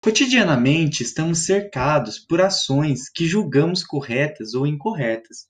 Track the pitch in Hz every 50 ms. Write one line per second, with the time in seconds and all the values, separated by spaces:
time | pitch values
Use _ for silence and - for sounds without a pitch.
0 | - 220 220 - 269 254 254 247 214 175 151 120 120 131 147 165 165 147 - -
1 | 127 120 - - 160 165 170 165 - - 190 202 202 202 - 131 127 135 - -
2 | 120 107 - - _ _ 165 170 185 196 190 - - - 135 139 151 156 139 120
3 | - - _ - 170 165 170 208 214 151 135 135 151 170 185 185 - - - 147
4 | 139 - 117 127 143 147 - - 110 110 110 127 135 147 151 143 - 220 214 170
5 | 131 113 113 113 - _ - - - _